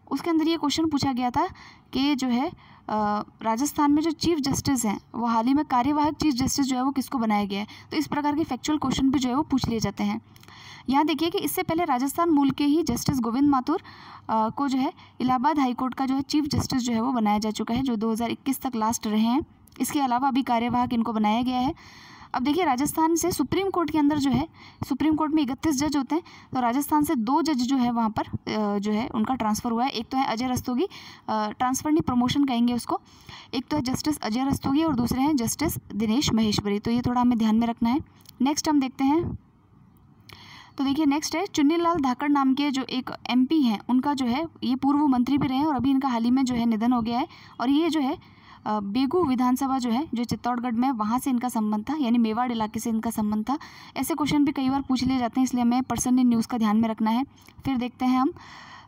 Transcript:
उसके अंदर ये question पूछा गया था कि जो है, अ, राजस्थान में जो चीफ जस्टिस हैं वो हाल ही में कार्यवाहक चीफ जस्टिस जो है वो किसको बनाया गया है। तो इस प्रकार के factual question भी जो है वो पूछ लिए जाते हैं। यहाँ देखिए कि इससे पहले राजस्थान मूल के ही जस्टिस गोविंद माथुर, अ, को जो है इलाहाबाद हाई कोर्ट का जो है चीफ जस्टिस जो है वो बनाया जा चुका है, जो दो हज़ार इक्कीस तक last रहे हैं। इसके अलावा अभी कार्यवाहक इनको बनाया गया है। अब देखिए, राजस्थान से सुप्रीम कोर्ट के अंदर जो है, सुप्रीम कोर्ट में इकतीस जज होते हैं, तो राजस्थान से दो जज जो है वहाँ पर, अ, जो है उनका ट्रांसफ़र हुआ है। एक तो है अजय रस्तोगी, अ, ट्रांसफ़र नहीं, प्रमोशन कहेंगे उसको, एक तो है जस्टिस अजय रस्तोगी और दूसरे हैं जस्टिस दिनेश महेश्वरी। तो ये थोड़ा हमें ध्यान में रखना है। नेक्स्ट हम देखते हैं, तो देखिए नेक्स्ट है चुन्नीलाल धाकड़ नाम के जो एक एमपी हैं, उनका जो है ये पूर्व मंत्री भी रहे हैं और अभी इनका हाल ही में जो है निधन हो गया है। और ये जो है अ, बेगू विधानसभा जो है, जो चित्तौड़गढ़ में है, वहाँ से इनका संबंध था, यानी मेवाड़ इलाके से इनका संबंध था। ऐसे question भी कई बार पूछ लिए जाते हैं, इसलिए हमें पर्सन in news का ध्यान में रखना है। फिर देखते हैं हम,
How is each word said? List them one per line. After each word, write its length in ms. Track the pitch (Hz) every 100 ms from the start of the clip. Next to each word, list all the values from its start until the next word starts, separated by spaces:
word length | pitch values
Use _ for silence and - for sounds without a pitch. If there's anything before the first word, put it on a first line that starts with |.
| -
उसके 180 | 277 349
अंदर 180 | 320 311
ये 100 | 330
question 320 | 285 294 320
पूछा 240 | 277 277
गया 180 | 247 247
था 160 | 277 359 - - - _
कि 220 | 262 277 262
जो 120 | 254
है, 420 | 240 311 - - - -
अ, 340 | 214 208 208 - -
राजस्थान 500 | 220 226 294 - 294
में 100 | 294
जो 100 | 320
चीफ 260 | 302 320 339
जस्टिस 460 | 269 254 - 262 220
हैं 140 | 196 - -
वो 100 | 233
हाल 220 | 226 233
ही 60 |
में 120 | 277 294
कार्यवाहक 480 | 247 247 302 302
चीफ 200 | 294 302
जस्टिस 320 | 240 254 - 269
जो 100 | 254
है 80 |
वो 80 | 262
किसको 260 | 269 - 254
बनाया 280 | 226 208 202
गया 140 | 196
है। 80 | 214 - -
तो 60 | 311
इस 100 | 277
प्रकार 280 | 277 285 294
के 80 |
factual 340 | 330 240 - 302
question 340 | 262 - 269
भी 80 | 262
जो 100 | 247
है 60 | 254
वो 80 |
पूछ 240 | 311 262 -
लिए 120 | 226
जाते 240 | 208 202
हैं। 180 | 208 220 - - - - - - -
यहाँ 160 | 277 311
देखिए 240 | 277 330
कि 80 | 392
इससे 260 | 294 -
पहले 220 | 339 330 339
राजस्थान 440 | 247 277 339 339
मूल 220 | 285 277
के 140 | - 285
ही 180 | 311
जस्टिस 360 | 311 240 - 277
गोविंद 300 | 233 240 285
माथुर, 320 | 269 247 349 - - - - -
अ, 200 | 220 220
को 180 | - 277
जो 100 | 262
है 160 | 285 - - -
इलाहाबाद 380 | 247 254 277 302
हाई 140 | 254
कोर्ट 200 | 247 254
का 120 | 240 262
जो 100 | 269
है 60 |
चीफ 240 | 277 294 294
जस्टिस 360 | - - 269
जो 120 | 240
है 80 | 226
वो 100 | 247
बनाया 280 | 247 208 208
जा 120 | 214
चुका 220 | 214 214
है, 80 | 240
जो 140 | 269 226
दो 160 | 226
हज़ार 200 | 220 233
इक्कीस 300 | 220 - 262
तक 140 | 269 233
last 320 | 220 240 220
रहे 140 | 214
हैं। 200 | 226 262 - - - -
इसके 200 | 262 302
अलावा 280 | 262 240 269
अभी 160 | 254
कार्यवाहक 500 | 254 233 240 240 247
इनको 200 | 240 226
बनाया 280 | 220 208 220
गया 180 | 254 254
है। 160 | 254 - - - - - -
अब 100 | 269
देखिए, 220 | 254 302 330
राजस्थान 500 | 247 294 - 320 330
से 160 | 339
सुप्रीम 380 | 359 277 339 392
कोर्ट 200 | 359 302
के 80 | 302
अंदर 200 | 285 302
जो 140 | 277
है, 160 | 240 320 - - - -
सुप्रीम 260 | 262 302 302
कोर्ट 180 | 311
में 100 | 311
इकतीस 320 | 247 262 320 262
जज 220 | 302 285
होते 180 | 254 311
हैं, 80 | - - - 254
तो 40 |
राजस्थान 440 | 240 254 285 302
से 120 | 294 285
दो 260 | 214 294
जज 160 | 320 262
जो 200 | 247 269
है 140 | 240
वहाँ 180 | 233 226
पर, 140 | -
अ, 560 | - - - 214 208 202
जो 120 | 208
है 160 | 214 233
उनका 280 | - 214 254
ट्रांसफ़र 360 | 220 214 240
हुआ 120 | 226
है। 60 | 262
एक 200 | 214 226
तो 80 | 262
है 80 | 269
अजय 220 | 220 254
रस्तोगी, 360 | 247 254 240
अ, 60 | 381 - - - -
ट्रांसफ़र 600 | 220 214 - 254 262 311
नहीं, 100 | 311
प्रमोशन 440 | 302 247 247 285 277
कहेंगे 280 | 233 240
उसको, 280 | 240 - 359 - - - - -
एक 120 | 262 -
तो 120 | 302
है 60 |
जस्टिस 360 | 247 262 302 294
अजय 240 | 220 226
रस्तोगी 400 | 269 269 - 277
और 120 | 320 240
दूसरे 260 | 240 247
हैं 140 | 277 294
जस्टिस 420 | 226 - 233 - - 202
दिनेश 380 | 220 233 -
महेश्वरी। 460 | 226 214 202 202 202
तो 120 | 233
ये 100 | 240
थोड़ा 200 | 247 247
हमें 160 | 247 233
ध्यान 180 | 220 220
में 120 | 233
रखना 220 | 233 226
है। 100 | 277 - _ - -
नेक्स्ट 280 | 262 302 330
हम 100 | 294
देखते 240 | 262 -
हैं, 340 | 269 311 349 - _ _ _ - - - _ _ - - - - - -
तो 60 |
देखिए 220 | 269 277 302
नेक्स्ट 300 | 285 - 311
है 100 | 403
चुन्नीलाल 540 | - 285 339 339 339
धाकड़ 300 | 269 247 294
नाम 240 | 285 269
के 180 | 262 285
जो 120 | 262
एक 280 | - 254 - - -
एमपी 320 | 247 254 320
हैं, 180 | 247 202 -
उनका 240 | 254 285
जो 120 | 277 247
है 220 | 247 330 -
ये 120 | 226 262
पूर्व 320 | 269 285 302
मंत्री 300 | 247 247 285
भी 100 | 285
रहे 100 | 262
हैं 80 | 311
और 100 | 262
अभी 140 | 262
इनका 180 | 269 269
हाल 160 | 233
ही 80 | 233
में 140 | 262 254
जो 100 | 240
है 100 | 233
निधन 280 | 214 233
हो 80 | 247
गया 180 | 226 240
है। 80 | 339 - - -
और 80 | 247
ये 200 | 285 339
जो 100 | 302
है 400 | 262 - - - - - -
अ, 140 | 214
बेगू 440 | 202 214 262 359
विधानसभा 560 | 311 247 247 254 269 262
जो 100 | 240
है, 180 | 226 320
जो 100 | 233
चित्तौड़गढ़ 480 | 240 226 240 247 240
में 160 | 226 262
है, 60 |
वहाँ 260 | 233 214 247
से 100 | 277
इनका 200 | 247 247
संबंध 400 | 226 214 214 214
था, 60 | 302
यानी 180 | 240 240
मेवाड़ 340 | 220 220 254
इलाके 280 | 226 214 220
से 100 | 240
इनका 200 | 226 233
संबंध 400 | 226 208 214 214
था। 80 | 294 - - - -
ऐसे 180 | 262 302
question 300 | 285 294 285
भी 60 |
कई 180 | 285 262
बार 120 | 277
पूछ 220 | 269 254
लिए 160 | 254 262
जाते 200 | 233 254
हैं, 40 |
इसलिए 200 | 254 247
हमें 200 | 233 247
पर्सन 340 | 262 233 254 254
in 80 | 247
news 220 | 233 -
का 100 | 247
ध्यान 200 | 220 214
में 120 | 226
रखना 220 | 220 220
है। 120 | 233 277 - - - -
फिर 120 | 254
देखते 280 | 247 - 254
हैं 140 | 254
हम, 120 | 277 - - - - -